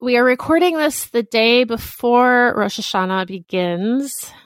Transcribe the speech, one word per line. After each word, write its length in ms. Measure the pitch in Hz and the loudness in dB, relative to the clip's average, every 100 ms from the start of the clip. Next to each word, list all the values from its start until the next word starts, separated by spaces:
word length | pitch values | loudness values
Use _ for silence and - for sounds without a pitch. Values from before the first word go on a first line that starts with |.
we 160 | 247 240 | 0 2
are 60 | |
recording 520 | 254 247 - 330 349 320 | 4 2 2 2 2 2
this 300 | 302 - - | -2 -4 -6
the 180 | 233 | -4
day 400 | 226 226 226 240 | -2 2 4 4
before 880 | 240 233 - - 240 240 247 247 240 - | 2 -4 -8 -4 2 4 4 4 2 0
Rosh 220 | 202 - | -4 -4
Hashanah 480 | - 196 185 190 185 | -6 -4 -2 -2 -4
begins. 1080 | 190 170 185 175 175 208 254 277 - - - | -10 -6 -4 -2 -2 -2 -2 -4 -10 -14 -20